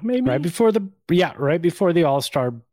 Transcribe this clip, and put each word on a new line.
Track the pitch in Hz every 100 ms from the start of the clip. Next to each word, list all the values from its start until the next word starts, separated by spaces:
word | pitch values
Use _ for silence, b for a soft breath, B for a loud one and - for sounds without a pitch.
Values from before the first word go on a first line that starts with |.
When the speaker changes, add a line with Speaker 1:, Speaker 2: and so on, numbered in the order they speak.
Speaker 1:
maybe? | 226 254 254
Speaker 2:
Right | 143
before | 165 - 226
the, | 214 190 _ -
yeah, | 175 175 -
right | 139 165
before | 170 - 190
the | 170 156
All-Star. | 139 - 147 123 120 _